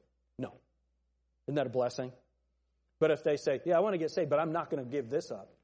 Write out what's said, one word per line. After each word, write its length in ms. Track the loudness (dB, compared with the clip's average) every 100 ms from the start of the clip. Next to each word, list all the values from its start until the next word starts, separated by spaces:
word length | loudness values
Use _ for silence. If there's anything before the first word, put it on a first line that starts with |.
| _ _ _ -10
No. 140 | -10 -12 _ _ _ _ _ _ _ _ -4
Isn't 100 | -2
that 100 | 0
a 40 |
blessing? 420 | 0 0 -2 -8 -10 _ _ _ _ _ _ _ _
But 100 | 2
if 140 | 4
they 120 | 2 2
say, 240 | 0 0
"Yeah, 120 | 2 2
I 40 |
want 140 | 4
to 40 | 0
get 120 | -2
saved, 180 | -2 2
but 80 | 2
I'm 140 | 2
not 180 | -2 -2
gonna 140 | -6
give 240 | -4 -6 -2
this 220 | -4 -4
up," 200 | -10 -14 _